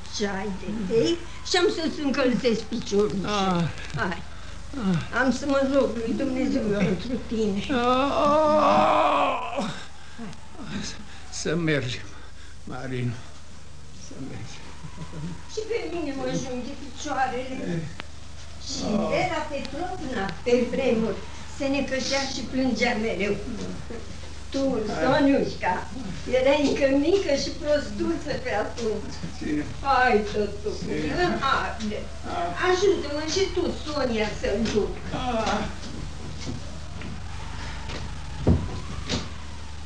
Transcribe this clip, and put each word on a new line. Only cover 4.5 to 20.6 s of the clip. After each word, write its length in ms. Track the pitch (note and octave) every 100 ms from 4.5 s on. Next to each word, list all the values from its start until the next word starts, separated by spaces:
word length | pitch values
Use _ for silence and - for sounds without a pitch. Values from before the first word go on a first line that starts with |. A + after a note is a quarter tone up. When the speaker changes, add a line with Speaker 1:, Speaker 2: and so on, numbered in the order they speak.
| - - C#4
Speaker 2:
Ah. 380 | G3 E3 B2 A3
Speaker 1:
Am 100 | C4 -
să 60 | C#4+
mă 120 | C#4 C4+ C#4
rog 140 | G#3+ A3+
lui 120 | A3+ -
Dumnezeu 460 | C4 B3+ B3 C4 G#3+
Speaker 2:
Da. 60 | G3+
Speaker 1:
pentru 340 | G3+ F#3+ A#3+ B3 -
tine. 340 | A3+ G#3+ G3+ - B3+
Speaker 2:
Ah. 1900 | A#3+ B3+ C#4 - D4 D4+ D4+ D4+ D4 D#4 D#4 D#4 D4+ C#4+ C#4 - A#3 B3+ G3+ - - - - - A3 - - - G#3 G3+ - - - - - -
Să 140 | E3 E3
mergem, 520 | D#3+ C#3+ B2 A2+ - - - - - -
Marina. 500 | - C3 C3 B2+ A#2+ - - - - - - - - - -
Să 60 | - C3
mergem. 340 | B2+ A#2+ - - - - - D#3+ D3+ E3 - -
Speaker 1:
Și 60 | A4 G#4
pe 80 | A#4 D#4+
mine 180 | E4+ C#4+ C4+
mă 100 | B3+ C4
junghe 300 | B3 B3 B3 C#4+
picioarele. 960 | C#4+ - D4 C4 B3+ B3 C4 G#3 F#3 E3 - - - - - - - - -
Și 160 | - -
Speaker 2:
Ah. 200 | G#3+ G#3+
Speaker 1:
Vera 300 | - F4+ D#4+ D4+
Petrovna, 720 | C#4 G#3+ C#4+ F#4 F#4 C#4 G#3 G3 -
pe 100 | B3 B3